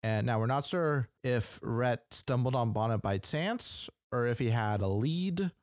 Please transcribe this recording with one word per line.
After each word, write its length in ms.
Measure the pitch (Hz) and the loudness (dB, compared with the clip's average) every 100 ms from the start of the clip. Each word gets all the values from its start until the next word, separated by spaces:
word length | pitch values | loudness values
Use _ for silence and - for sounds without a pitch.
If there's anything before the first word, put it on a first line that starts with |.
And 240 | 110 110 117 | 0 2 2
now 120 | 113 | 2
we're 80 | 113 | 2
not 200 | 135 143 | 0 0
sure 420 | 185 160 143 120 _ | 0 2 0 -2 _
if 340 | 131 123 - - | 0 0 0 -6
Rhett 500 | - 117 123 117 _ | -4 0 0 0 _
stumbled 420 | - - 123 123 | -10 -2 0 2
on 180 | 127 117 | 2 0
Bonnet 260 | 110 113 110 | 2 2 0
by 160 | 101 98 | 0 -2
chance 720 | - 151 180 240 - - - _ _ | -2 -2 -2 -2 -6 -8 -10 _ _
or 140 | 123 120 | -2 0
if 120 | 117 | 0
he 120 | 120 | 2
had 300 | 117 107 107 | 2 2 0
a 60 | 98 | 0
lead 640 | 98 131 165 185 175 190 - | 0 0 0 -2 0 -2 -4